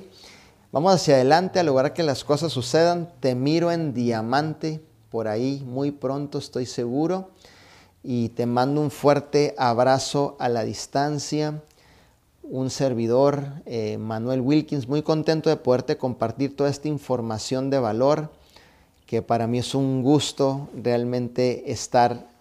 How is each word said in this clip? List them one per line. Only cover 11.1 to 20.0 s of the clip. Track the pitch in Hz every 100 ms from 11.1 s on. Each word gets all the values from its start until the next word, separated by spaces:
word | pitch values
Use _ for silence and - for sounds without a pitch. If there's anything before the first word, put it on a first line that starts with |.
| 147 - 151 151 151 - _ _ _ _ _ _ _
Un | 302 131 131
servidor, | - 135 117 113 123 143 143 139 143 -
eh, | 117 107 107
Manuel | 110 110 120 131
Wilkins, | 127 151 147 147 120
muy | 147
contento | 151 156 151 160 156
de | 151
poderte | - 127 123 147
compartir | 131 117 113 110 139 139
toda | 143
esta | 139 151
información | 143 - 123 113 110 - 131 135
de | 135
valor, | 117 110 135 156 156 - _ - - _ _ _ -
que | 113
para | - 117 113
mí | 123
es | 117 135
un | 135 131